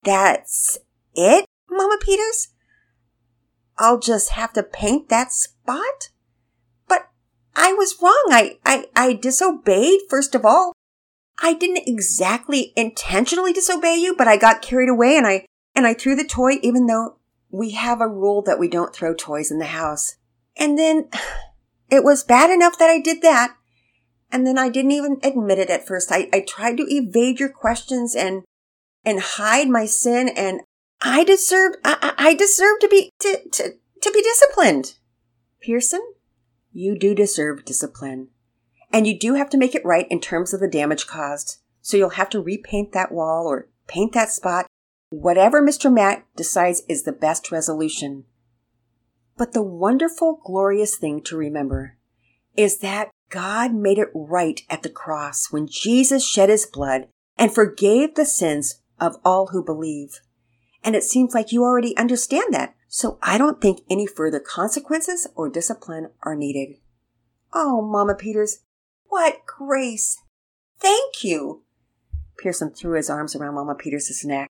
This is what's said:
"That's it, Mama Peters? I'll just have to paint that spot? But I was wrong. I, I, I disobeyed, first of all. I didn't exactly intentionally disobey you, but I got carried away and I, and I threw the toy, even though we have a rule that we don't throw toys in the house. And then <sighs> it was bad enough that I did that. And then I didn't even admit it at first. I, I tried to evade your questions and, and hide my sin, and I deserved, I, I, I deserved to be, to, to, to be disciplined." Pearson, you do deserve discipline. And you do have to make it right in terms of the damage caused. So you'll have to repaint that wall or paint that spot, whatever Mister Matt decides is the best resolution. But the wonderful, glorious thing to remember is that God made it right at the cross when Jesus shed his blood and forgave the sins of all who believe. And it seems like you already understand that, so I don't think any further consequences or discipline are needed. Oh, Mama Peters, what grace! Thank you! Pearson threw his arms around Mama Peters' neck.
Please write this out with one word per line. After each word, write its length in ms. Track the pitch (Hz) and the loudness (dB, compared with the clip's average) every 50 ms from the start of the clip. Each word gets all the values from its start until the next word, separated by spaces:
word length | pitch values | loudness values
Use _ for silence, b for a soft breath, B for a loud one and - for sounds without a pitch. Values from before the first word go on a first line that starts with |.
| _ | _
"That's 760 | 196 196 190 196 190 147 - - - - - - - - - _ _ _ _ _ _ _ | 2 2 4 4 4 2 2 -4 -8 -6 -4 -2 -4 -4 -6 _ _ _ _ _ _ _
it, 300 | - 175 190 262 359 381 - _ _ _ _ | 2 4 6 6 6 4 0 _ _ _ _
Mama 300 | 349 381 381 392 427 403 | -4 -2 0 0 0 -2
Peters? 480 | - 415 392 403 427 440 453 - - - _ _ _ _ _ _ _ _ _ _ _ _ _ _ _ _ _ _ _ _ _ _ _ _ _ - | 0 0 0 0 0 -2 -4 -6 -8 -8 _ _ _ _ _ _ _ _ _ _ _ _ _ _ _ _ _ _ _ _ _ _ _ _ _ 2
I'll 200 | 220 226 247 233 | 4 4 4 4
just 320 | - - 233 208 - - | 2 -2 -2 0 0 -2
have 220 | - - 226 226 _ | -2 -4 -4 -4 _
to 80 | 220 202 | -4 -4
paint 460 | - - - 208 208 240 302 294 _ | -4 -8 -6 -2 0 0 0 0 _
that 240 | 226 226 247 247 - | 0 0 0 -2 -4
spot? 760 | - - - _ _ _ - 247 302 403 508 554 554 - - _ _ _ _ _ _ _ _ _ _ _ _ _ _ _ _ | -6 -6 -6 _ _ _ -6 -6 -4 -4 -6 -8 -8 -12 -18 _ _ _ _ _ _ _ _ _ _ _ _ _ _ _ _
But 220 | 370 359 - _ _ _ _ _ _ _ _ _ _ | -2 -2 -2 _ _ _ _ _ _ _ _ _ _
I 180 | - 311 370 381 | 0 2 2 2
was 280 | 427 392 370 - - | 2 -2 -2 -2 0
wrong. 280 | 339 349 415 571 571 403 | 4 4 4 6 4 4
I, 280 | 277 233 214 - - _ _ | 6 4 4 4 -2 _ _
I, 220 | - 262 262 - - _ | 0 0 0 -2 -2 _
I 180 | - 247 254 247 | 2 2 2 0
disobeyed, 840 | 202 - 254 262 - 370 381 330 - - - 190 190 233 311 381 392 - - | 0 -2 -2 0 2 0 0 0 0 2 2 4 4 6 4 4 4 2 0
first 260 | - 269 285 - - | -2 -2 -2 0 -2
of 100 | 254 214 | 2 4
all. 280 | 214 233 330 370 359 - _ _ _ _ _ _ _ _ _ _ _ _ - - | 6 6 6 4 2 -4 _ _ _ _ _ _ _ _ _ _ _ _ -2 0
I 120 | 330 330 | 0 0
didn't 340 | 320 349 349 359 359 - - | 0 0 -2 -2 -2 -2 -4
exactly 840 | 240 220 190 - - - 185 185 214 240 - - 285 277 247 - _ | -4 -2 -2 -2 -2 -2 0 -2 -2 -4 -4 -2 -2 -2 -2 -2 _
intentionally 760 | - 233 220 226 - - - 185 190 240 247 - 339 370 370 349 | -2 -2 -2 -4 -8 -6 -2 0 0 0 0 0 -2 0 0 0
disobey 440 | 370 359 - 370 349 330 339 330 | 0 0 -2 -2 0 0 0 2
you, 180 | 339 339 359 381 | 2 0 -2 0
but 140 | - 262 226 | 2 4 4
I 80 | 214 | 4
got 240 | 202 220 226 220 220 | 6 6 6 4 4
carried 300 | - - 247 254 254 254 | 0 -4 0 0 2 2
away 260 | 254 226 233 247 294 | 4 4 4 4 6
and 100 | 320 254 | 4 4
I, 200 | 214 196 196 - _ _ _ _ _ _ | 4 2 0 -2 _ _ _ _ _ _
and 120 | 262 262 | 2 2
I 80 | 233 226 | 2 2
threw 200 | 226 - 262 277 | 0 0 -2 0
the 100 | 269 311 | 0 -2
toy, 340 | 294 - 226 254 254 277 269 - | -4 -2 0 2 2 2 2 0
even 240 | 240 240 254 247 | 0 2 2 2
though 300 | 240 226 226 226 226 - _ _ _ _ _ _ _ | 2 2 0 -2 -6 -10 _ _ _ _ _ _ _
we 200 | - 233 233 220 | -8 -8 -8 -6
have 300 | 208 214 226 240 240 226 | -6 -6 -2 -2 0 0
a 80 | 226 220 | 0 -4
rule 340 | 214 196 190 202 202 202 202 | -2 0 0 2 2 2 2
that 160 | 196 170 - | 0 0 2
we 100 | 175 175 | 0 0
don't 260 | 175 170 175 - - | 0 -2 -4 -4 -6
throw 200 | - - 165 165 | -6 -4 -4 -4
toys 360 | 160 - - 151 147 156 156 | -4 -6 -8 -6 -6 -6 -4
in 80 | 151 156 | -4 -6
the 80 | 160 | -6
house. 500 | 151 160 160 165 156 151 147 - - - _ _ _ _ _ _ _ _ | -6 -6 -6 -6 -6 -4 -4 -6 -8 -8 _ _ _ _ _ _ _ _
And 220 | - 302 302 294 294 | -2 0 0 2 2
then 300 | 320 320 320 311 - - B 240 B B B B B B | 2 2 2 2 0 -4 B -10 B B B B B B
<sighs> 420 | B _ _ _ _ _ _ _ | B _ _ _ _ _ _ _
it 140 | 254 277 254 | 4 4 6
was 180 | 277 285 262 - | 6 4 4 4
bad 280 | _ 240 247 294 339 | _ 6 6 6 6
enough 280 | 370 359 349 349 339 - | 6 6 6 4 6 6
that 120 | 330 320 | 6 6
I 100 | 330 320 | 6 4
did 220 | 320 320 330 320 330 | 2 -2 -2 4 6
that. 340 | 330 302 247 240 247 - _ _ _ _ _ _ _ _ _ _ _ _ _ _ _ | 6 6 6 2 0 -2 _ _ _ _ _ _ _ _ _ _ _ _ _ _ _
And 160 | - 254 254 | -2 0 0
then 120 | 254 262 262 | 2 2 2
I 100 | 262 254 | 0 0
didn't 240 | 240 262 262 269 285 | 0 0 2 2 2
even 260 | 294 285 294 277 269 - | 0 0 -2 -4 0 -2
admit 360 | 277 269 254 214 202 190 190 | -2 0 0 0 0 2 0
it 120 | 190 180 | 2 0
at 160 | 180 - - | -2 -4 -4
first. 260 | - 190 185 180 - 170 | -6 -6 -6 -4 -2 -2
I, 160 | 180 185 - - | -2 0 0 0
I 120 | 202 196 | -2 -2
tried 300 | - - - 208 233 240 | -2 -10 -4 -4 -4 -2
to 100 | 247 302 | -2 -2
evade 540 | - 285 285 254 202 185 233 240 254 262 247 | -2 -2 -2 -2 0 2 2 2 2 2 -2
your 80 | 277 269 | -4 -6
questions 680 | 269 _ - 226 233 233 - - 269 254 240 233 240 | -6 _ -2 -2 -2 -2 -4 -6 -4 -4 -4 -4 -4
and, 280 | 127 165 190 190 190 185 _ _ _ _ _ _ _ _ _ _ _ _ | -4 -4 -4 -4 -8 -10 _ _ _ _ _ _ _ _ _ _ _ _
and 160 | 220 214 190 | -4 -4 -4
hide 480 | 190 - - - 208 214 226 262 294 269 | -4 -6 -8 -6 -2 0 0 2 2 2
my 180 | 247 233 214 | 2 0 0
sin, 420 | 214 - - - 247 240 240 254 247 | 0 -2 -2 0 0 0 0 0 -2
and 320 | - - 202 190 185 - - _ _ _ _ _ _ _ - | -2 -2 -4 -4 -4 -6 -10 _ _ _ _ _ _ _ -4
I 220 | 262 254 285 339 | 0 2 2 6
deserved, 540 | 392 392 381 - - 359 370 381 381 381 - _ | 6 4 4 4 2 2 2 2 2 0 -2 _
I, 320 | - 302 - - - - | -2 -2 0 -2 -4 -2
I, 120 | - 269 311 | 4 4 4
I 60 | 330 | 6
deserved 480 | 285 392 392 - - 359 403 427 427 440 | 6 4 2 2 4 4 4 4 4 2
to 60 | 403 | 6
be, 220 | 392 392 392 - _ _ | 6 4 4 2 _ _
to, 180 | - 403 392 - - - - | -4 -4 -4 -4 -6 -8 -6
to, 180 | - - - - _ _ _ _ _ - | -6 -6 -6 -8 _ _ _ _ _ -6
to 80 | 415 427 | 0 0
be 100 | 427 415 | 2 2
disciplined." 720 | 440 466 466 554 571 554 - 349 226 160 139 131 - - _ _ _ _ _ _ _ _ _ _ _ _ _ | 2 6 6 6 6 6 4 4 4 4 2 -2 -6 -12 _ _ _ _ _ _ _ _ _ _ _ _ _
Pearson, 400 | - - 233 240 247 - - 359 453 480 403 _ _ _ _ _ _ _ _ _ _ _ | -6 -4 -4 -2 -2 -2 -4 -4 -8 -10 -16 _ _ _ _ _ _ _ _ _ _ _
you 260 | _ 180 180 196 208 | _ -8 -6 -6 -4
do 160 | 185 190 196 208 | 0 0 0 2
deserve 500 | 190 208 196 - - 151 151 147 139 _ | 2 0 0 0 -2 -4 -4 -4 -8 _
discipline. 640 | - 135 - - 139 _ - 143 135 131 131 131 131 _ _ _ _ _ _ _ _ _ b b b - | -8 -6 -6 -6 -6 _ -12 -12 -12 -12 -12 -14 -18 _ _ _ _ _ _ _ _ _ b b b 0
And 140 | 220 220 | 2 2
you 120 | 214 214 170 | 2 0 -2
do 160 | - 226 262 | -2 -2 0
have 160 | 277 285 277 | 0 -2 0
to 80 | - 269 | 2 2
make 160 | 262 254 - | 2 2 0
it 100 | - - | -4 -2
right 220 | 175 175 170 180 180 | 0 0 0 0 -2
in 100 | 180 170 | -6 -6
terms 340 | - - 185 165 180 180 - | -6 -4 -6 -6 -4 -4 -4
of 60 | 185 | -4
the 80 | 196 185 | -4 -2
damage 380 | 160 156 147 147 156 147 - | -2 -2 -2 -2 -2 -4 -6
caused. 500 | - - 165 151 143 147 143 - - - _ _ _ _ _ | -12 -10 -10 -8 -8 -8 -10 -10 -12 -14 _ _ _ _ _
So 160 | _ - - | _ -2 0
you'll 140 | 202 196 180 | 2 2 2
have 200 | - - 190 - | 0 -2 -4 -4
to 100 | - 214 | -4 -6
repaint 520 | 175 165 196 208 - - - 202 208 202 - | -6 -6 -8 -8 -10 -8 -6 -6 -6 -4 -4
that 200 | 185 185 - - | -4 -4 -4 -4
wall 340 | 170 160 160 160 165 170 | -4 -2 -2 -2 -2 -2
or 220 | 160 143 127 - _ _ _ _ _ | -4 -4 -6 -6 _ _ _ _ _
paint 240 | - 170 202 226 226 | -4 -4 -4 -2 0
that 180 | 240 - 220 | -2 -2 -2
spot, 360 | - - - 185 175 175 180 - _ _ _ _ _ _ _ _ | -4 -6 -4 -4 -4 -4 -4 -6 _ _ _ _ _ _ _ _
whatever 540 | - 156 147 175 175 185 190 220 269 294 294 | -16 -4 -2 0 4 6 4 6 6 4 4
Mister 280 | 285 294 - - 277 | 4 0 2 2 4
Matt 340 | 254 233 202 196 202 - _ _ _ | 4 6 4 4 2 -2 _ _ _
decides 460 | - 165 - - 196 175 180 175 170 - _ | -10 -8 -4 -2 0 0 0 0 -4 -4 _
is 140 | 170 143 - | -8 -6 -6
the 100 | - 135 | -8 -8
best 380 | - - 156 165 165 _ - | -2 -2 -2 -2 -2 _ -8
resolution. 720 | - 160 156 165 160 156 156 156 156 - - 143 139 139 135 _ _ _ _ _ _ _ _ _ _ _ _ _ _ _ _ _ _ _ _ _ _ | -8 -6 -4 -4 -4 -4 -4 -6 -6 -6 -10 -10 -10 -12 -18 _ _ _ _ _ _ _ _ _ _ _ _ _ _ _ _ _ _ _ _ _ _
But 180 | _ 240 - - | _ -6 -4 -2
the 80 | 240 214 | -4 -4
wonderful, 800 | 196 175 170 180 208 247 269 320 330 330 - 330 320 320 320 _ | -4 -4 -2 0 0 2 2 0 -2 -2 0 -2 -2 -2 -2 _
glorious 520 | - 185 190 196 196 202 202 214 208 - | -6 -2 0 0 2 2 0 0 -2 -4
thing 260 | - - 156 147 151 147 | -6 -6 -6 -6 -6 -10
to 140 | - 165 | -10 -8
remember 600 | 160 156 147 151 151 143 135 131 135 135 135 _ _ _ _ _ _ _ _ _ _ _ _ _ | -6 -6 -6 -4 -6 -4 -4 -4 -6 -8 -10 _ _ _ _ _ _ _ _ _ _ _ _ _
is 220 | - 214 202 196 - | 0 0 0 0 -4
that 320 | - 190 196 208 214 208 _ _ _ _ | -6 -8 -6 -6 -6 -8 _ _ _ _
God 420 | - 185 180 190 202 226 240 254 233 | -12 -10 -8 -6 -4 -2 -2 -2 -2
made 260 | 214 208 196 196 202 | 0 2 2 2 2
it 100 | 214 - - | 0 -4 -6
right 480 | 160 151 147 165 180 175 160 151 - - _ | -14 -10 -4 -2 -2 -2 -2 -4 -6 -8 _
at 140 | - - - | -12 -10 -10
the 60 | 165 | -12
cross 600 | - - - - 156 151 147 143 143 - - - - | -14 -12 -10 -8 -8 -8 -8 -8 -8 -8 -8 -6 -6
when 160 | 151 151 143 | -6 -6 -6
Jesus 580 | - - - 208 233 247 269 262 269 269 254 | -8 -8 -2 2 2 2 4 2 2 0 -2
shed 220 | - - - 190 196 | -2 2 2 4 4
his 180 | 214 214 214 | 4 2 0
blood 400 | - - 135 143 135 131 131 131 _ _ _ _ _ _ - | -6 -8 -8 -6 -4 -4 -4 -6 _ _ _ _ _ _ 0
and 160 | 247 220 214 | 0 0 4
forgave 600 | - 214 202 - - - 196 214 247 285 302 302 | 2 0 0 0 0 2 2 4 4 2 0 0
the 100 | - 302 | -2 -2
sins 540 | 294 - - 185 165 151 147 143 - - _ _ _ _ _ | 0 0 -2 -2 -2 -2 -2 -4 -6 -8 _ _ _ _ _
of 180 | 170 170 - - _ | -4 -4 -4 0 _
all 240 | 185 185 190 190 185 | 2 2 2 0 -2
who 160 | 180 185 175 | -4 -6 -4
believe. 540 | - 160 156 160 160 151 147 143 143 - - _ _ _ _ _ _ _ _ _ _ _ _ _ | -4 -8 -6 -6 -8 -8 -10 -12 -14 -18 -20 _ _ _ _ _ _ _ _ _ _ _ _ _
And 140 | - 220 | 0 0
it 80 | 208 214 | 0 0
seems 280 | - - 254 254 247 - | 0 2 2 2 2 0
like 200 | 240 220 220 226 | -2 -4 0 0
you 100 | 240 240 | 2 2
already 340 | 247 247 247 240 240 - | 4 2 2 0 -2 -2
understand 560 | - 233 240 247 240 - - 269 302 453 480 254 | -2 -2 0 -2 -2 -4 -2 -2 -2 -2 -2 -2
that, 220 | 143 135 - _ _ _ _ | -4 -4 -6 _ _ _ _
so 300 | - - - 226 - _ - | -8 -6 -6 -6 -6 _ -4
I 160 | - 185 214 | -2 0 2
don't 220 | 269 302 302 - | 2 0 0 2
think 220 | - 202 185 - _ _ | 2 2 2 0 _ _
any 180 | 185 196 208 | -4 -4 -4
further 340 | 196 - - 156 156 151 143 | -6 -6 -4 -4 -4 -4 -4
consequences 880 | 139 - - - 175 226 226 294 277 - 302 320 320 - 359 349 - - _ | -8 -8 -6 -6 -4 -4 -4 -6 -6 -4 -6 -4 -4 -6 -6 -6 -8 -10 _
or 120 | - 160 - | -8 -8 -6
discipline 600 | - 165 170 - 226 - - - 165 160 160 160 _ _ - | -6 -6 -6 -6 -8 -10 -12 -14 -12 -12 -12 -14 _ _ -10
are 120 | - 156 | -8 -8
needed. 440 | 147 147 143 139 139 135 135 143 _ _ _ _ _ _ _ _ _ _ _ _ _ _ _ - | -6 -6 -6 -6 -6 -8 -10 -12 _ _ _ _ _ _ _ _ _ _ _ _ _ _ _ -6
Oh, 280 | 339 320 285 262 233 214 | -4 -2 -2 -2 -2 -4
Mama 340 | 214 208 202 202 202 202 | -4 -2 -2 0 0 -2
Peters, 480 | 202 190 214 214 214 214 214 - _ _ _ _ _ _ _ _ _ _ _ | -4 -6 -8 -4 -4 -4 -4 -6 _ _ _ _ _ _ _ _ _ _ _
what 340 | - 381 339 320 - - _ | -4 0 0 0 -2 -2 _
grace! 720 | - - - 277 277 285 269 262 247 226 214 - - - - _ _ _ _ _ _ _ _ _ _ _ _ | -20 -18 -16 -8 -4 -4 -4 -4 -6 -6 -6 -6 -6 -6 -8 _ _ _ _ _ _ _ _ _ _ _ _
Thank 420 | - 381 403 453 539 539 - - - | 2 2 2 2 0 -4 -8 -8 -6
you! 400 | 202 170 156 139 139 156 - _ _ _ _ _ _ _ _ _ _ - - - - _ - | -4 -4 -4 -6 -10 -12 -14 _ _ _ _ _ _ _ _ _ _ -14 -14 -14 -14 _ -8
Pearson 320 | - 190 175 - 165 151 | -8 -6 -6 -6 -8 -10
threw 260 | - - - 175 165 | -10 -10 -8 -4 -4
his 140 | 156 151 - | -4 -4 -4
arms 260 | 147 147 151 151 - | -6 -6 -8 -8 -8
around 180 | 143 147 143 143 | -10 -10 -10 -8
Mama 200 | 143 143 147 139 | -8 -8 -8 -10
Peters' 500 | 139 - 156 143 143 139 - 127 - - | -10 -8 -8 -8 -8 -8 -8 -10 -10 -8
neck. 240 | 147 143 139 139 139 | -6 -6 -6 -8 -10